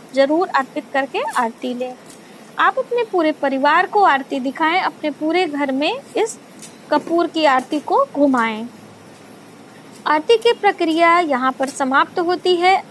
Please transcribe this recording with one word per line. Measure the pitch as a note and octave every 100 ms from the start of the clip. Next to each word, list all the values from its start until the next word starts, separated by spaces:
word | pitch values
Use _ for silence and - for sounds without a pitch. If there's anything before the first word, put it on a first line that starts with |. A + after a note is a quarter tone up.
| -
जरूर | C4 C#4 D#4 F4+
अर्पित | C#4 C4+ D4+ -
करके | C#4 C4+ F4 C#5 -
आरती | A#3 A#3 B3+
लें। | B3 B3+ B3 - - - - - -
आप | E4 G4+
अपने | - A#4+
पूरे | A4 F#4 D#4
परिवार | D#4 C#4 C4+ C#4+ E4 F#4
को | G#4+
आरती | F#4 C#4 C4+ C#4
दिखाएं, | C4 C4 D#4+ F4+
अपने | D#4 - D4+
पूरे | C#4 D4+ E4+ F#4
घर | C#4+ C#4
में | C4+ D#4 B4+ - -
इस | A4 - - - - - -
कपूर | D4 C#4+ E4+ E4+
की | D#4+ D4+
आरती | C4 B3+ D4+
को | - A4 C#5
घुमाएं। | C#4 C#4+ B3+ A3+ A3 A#3+ - - - - - - - - - - - - - -
आरती | D4+ D#4 A#4
की | A#4
प्रक्रिया | A#4 G4+ F#4+ E4+ D#4+ E4+ E4+
यहाँ | E4+ B3+ C4
पर | B3+ C4+
समाप्त | - C4+ C4+ E4 -
होती | E4+ F4+ F#4 F4+
है। | F4+ F#4+ -